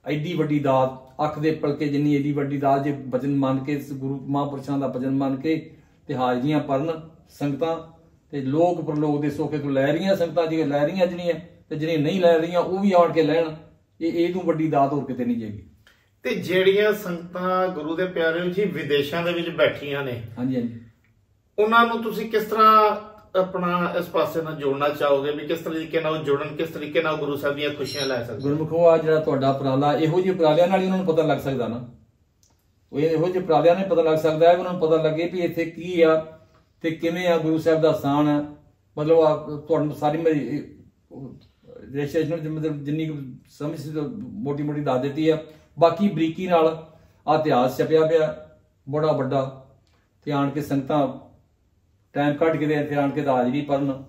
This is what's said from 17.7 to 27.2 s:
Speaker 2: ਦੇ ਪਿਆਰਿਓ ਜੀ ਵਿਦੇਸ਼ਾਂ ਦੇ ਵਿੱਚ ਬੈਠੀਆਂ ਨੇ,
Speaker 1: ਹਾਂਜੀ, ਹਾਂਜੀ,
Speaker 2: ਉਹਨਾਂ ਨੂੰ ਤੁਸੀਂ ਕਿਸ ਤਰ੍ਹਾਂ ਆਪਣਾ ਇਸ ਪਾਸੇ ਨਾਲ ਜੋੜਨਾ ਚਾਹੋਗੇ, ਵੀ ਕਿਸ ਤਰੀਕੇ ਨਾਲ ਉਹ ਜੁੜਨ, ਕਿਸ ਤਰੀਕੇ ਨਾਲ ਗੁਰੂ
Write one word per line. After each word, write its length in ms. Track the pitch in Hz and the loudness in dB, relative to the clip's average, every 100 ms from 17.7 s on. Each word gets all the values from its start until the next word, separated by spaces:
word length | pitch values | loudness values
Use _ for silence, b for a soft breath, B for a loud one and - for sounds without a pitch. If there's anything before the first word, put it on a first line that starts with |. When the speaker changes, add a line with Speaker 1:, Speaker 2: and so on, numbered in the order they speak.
| 151 151 165 | -2 -6 -4
Speaker 2:
ਦੇ 100 | 185 | -2
ਪਿਆਰਿਓ 400 | 170 160 165 180 | 0 0 0 -2
ਜੀ 200 | 180 202 | -2 -2
ਵਿਦੇਸ਼ਾਂ 580 | 147 139 143 139 170 | -4 0 0 0 -2
ਦੇ 100 | 170 | -2
ਵਿੱਚ 160 | 175 170 | -2 -4
ਬੈਠੀਆਂ 540 | - 139 - 143 139 | 2 0 0 -6 -6
ਨੇ, 200 | 135 113 - - | -6 -8 -10 -6
Speaker 1:
ਹਾਂਜੀ, 180 | 131 127 | -4 -2
ਹਾਂਜੀ, 260 | 117 - - _ _ _ _ _ _ - | -4 -10 -20 _ _ _ _ _ _ 0
Speaker 2:
ਉਹਨਾਂ 280 | 214 233 233 | 4 4 4
ਨੂੰ 160 | 240 | 0
ਤੁਸੀਂ 260 | 220 185 220 | -4 -6 -4
ਕਿਸ 140 | 220 | -4
ਤਰ੍ਹਾਂ 520 | - 214 220 214 214 202 - - _ 185 | -2 4 6 8 6 0 -8 -20 _ -2
ਆਪਣਾ 540 | 185 185 175 180 175 175 | -2 -2 -2 0 0 -2
ਇਸ 60 | 170 | -2
ਪਾਸੇ 360 | 165 151 165 | -2 0 -2
ਨਾਲ 140 | 156 147 | -6 -4
ਜੋੜਨਾ 340 | 139 139 147 | -2 0 -2
ਚਾਹੋਗੇ, 420 | 147 147 143 143 | 0 2 2 0
ਵੀ 160 | 147 151 | -4 -4
ਕਿਸ 120 | 165 | -6
ਤਰੀਕੇ 420 | 170 160 160 165 | -4 -6 -4 -2
ਨਾਲ 120 | 156 | -2
ਉਹ 100 | 156 | -2
ਜੁੜਨ, 320 | 135 143 151 151 | 0 -2 -2 -6
ਕਿਸ 140 | 160 | -6
ਤਰੀਕੇ 320 | 151 147 170 | -6 -2 -2
ਨਾਲ 140 | 156 | -2
ਗੁਰੂ 200 | 151 | -4